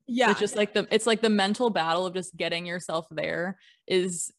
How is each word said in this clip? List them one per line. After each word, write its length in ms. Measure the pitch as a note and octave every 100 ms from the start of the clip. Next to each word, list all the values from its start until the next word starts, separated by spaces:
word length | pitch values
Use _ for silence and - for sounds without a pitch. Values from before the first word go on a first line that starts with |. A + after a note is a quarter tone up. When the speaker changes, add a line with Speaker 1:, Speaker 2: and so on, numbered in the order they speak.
| -
Speaker 1:
Yeah. 240 | A#3+ A#3
Speaker 2:
It's 80 | G3+
just, 160 | G3+ G#3+
like, 180 | G#3
the, 140 | G#3+ F#3
it's, 160 | G#3+ A#3+
like, 160 | A3
the 80 | A3+
mental 400 | G#3 G3 G#3+ B3
battle 360 | F#3 D#3+ E3+ F#3
of 80 |
just 220 | F#3 F3+ E3
getting 300 | E3+ E3+ F3
yourself 400 | F3 - E3 D#3+
there 480 | D#3 D#3+ D#3+ F3+ F#3 _ _ -
is 460 | F#3 F#3 E3+ -